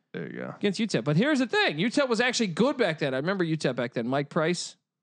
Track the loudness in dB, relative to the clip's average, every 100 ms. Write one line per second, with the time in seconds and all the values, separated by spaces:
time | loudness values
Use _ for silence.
0 | _ -10 -10 -10 -10 -4 -2 0 -2 -2
1 | 2 2 4 2 0 0 0 0 0 2
2 | 2 2 2 0 0 2 2 2 0 0
3 | -2 0 0 0 0 0 0 -2 -2 -2
4 | -2 -2 0 0 0 -2 -6 -14 _ _